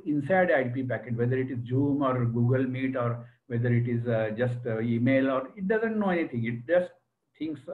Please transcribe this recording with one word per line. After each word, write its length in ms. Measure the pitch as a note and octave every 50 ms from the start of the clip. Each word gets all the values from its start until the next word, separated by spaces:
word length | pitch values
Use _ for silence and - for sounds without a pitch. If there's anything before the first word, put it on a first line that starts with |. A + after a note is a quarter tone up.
| -
inside 440 | D3+ D3 D3 C3 C#3 F#3+ F#3 F#3 F3
I 140 | D#3+ C#3 B2+
P 180 | A#2+ A#2+ C3+ C3
packet, 340 | B2 A#2 G#2+ - C3+ A#2
whether 200 | A#2 A#2+ B2 C3
it 140 | C3 C3 C3
is 80 | C3+ A#2 G#2+
Zoom 360 | A#2 B2+ C3+ C#3+ C#3+ C#3 C#3+ C#3
or 220 | B2+ B2+ B2 A#2+
Google 380 | A2+ A2+ A#2+ A#2+ A#2+ C3 C3 C3+
Meet 320 | B2+ B2+ B2+ C3 C3 C3
or 320 | B2+ A#2+ A#2 A#2 - - - - _ _
whether 240 | - A#2+ A#2 A#2+ B2
it 160 | A#2+ A#2 A#2+
is, 200 | B2 A#2+ A#2 A#2
uh, 240 | A#2+ A2+ A2 A2 G#2+ G#2
just, 300 | A2 B2 A#2+ A#2+ - -
uh, 140 | A#2+ A2 A2
email, 500 | A#2 A#2 A#2 A2+ A#2+ C3+ C3+ C3+ C3+ C3+
or 200 | C3 C3 C3+ - -
it 120 | G#3+ F#3+
doesn't 320 | F#3+ A3+ A3 A3+ A3+ A3 G#3+
know 100 | G3+ F#3+
anything. 360 | F3 E3+ D#3+ - C3 A#2 A2+
It 200 | A#2+ A#2+ A#2 -
just 240 | D#3 E3+ F3+ F3+ F3+ - _ _ _ _ _ _ _ _
thinks 240 | - D3+ D#3+ D3+ - - -